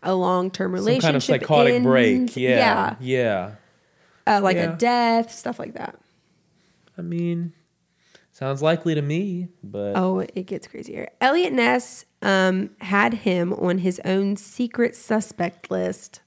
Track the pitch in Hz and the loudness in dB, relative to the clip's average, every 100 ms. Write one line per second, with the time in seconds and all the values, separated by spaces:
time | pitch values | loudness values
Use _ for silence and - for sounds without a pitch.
0 | - 185 180 185 185 185 185 185 202 254 | 0 0 2 0 -2 -4 -4 -2 0 2
1 | 165 143 - 139 - 151 120 123 - - | 4 2 2 -2 4 4 6 4 4 4
2 | 117 254 247 - 127 120 226 - - 104 | 4 2 0 -2 2 4 4 2 -2 -4
3 | 127 127 117 101 92 104 _ _ _ _ | -2 0 2 0 -4 -12 _ _ _ _
4 | _ _ - 208 196 180 165 165 233 240 | _ _ 2 2 4 2 0 0 0 2
5 | 233 226 226 - - 240 - 226 - - | 2 2 0 -6 -10 -8 -12 -10 -12 -14
6 | _ _ _ _ _ _ _ _ _ - | _ _ _ _ _ _ _ _ _ -14
7 | 170 170 170 170 170 - _ _ _ _ | -8 -4 -2 -2 -6 -10 _ _ _ _
8 | _ _ _ _ 135 135 156 165 170 156 | _ _ _ _ -6 0 2 2 0 -2
9 | 143 156 202 180 180 _ 101 - 202 196 | 0 -2 -2 -6 -8 _ -12 -6 -4 0
10 | 185 190 190 - 185 185 - - - - | 0 0 -4 -8 -8 -10 -10 -16 -14 -12
11 | - _ 262 311 359 262 233 247 240 - | -12 _ 2 2 0 2 2 0 -2 -12
12 | - _ - 190 185 185 202 _ 190 202 | -16 _ 0 2 4 2 -4 _ -2 2
13 | 233 226 - 180 175 - 180 185 180 185 | 2 0 -2 0 0 -2 0 0 0 -2
14 | - 190 196 202 - - 247 240 233 - | -2 0 0 -4 -8 -6 -6 0 -2 -2
15 | - 214 208 - 175 - - 185 185 180 | -2 -2 -2 -6 -6 -6 -6 -4 -4 -6
16 | - - | -14 -20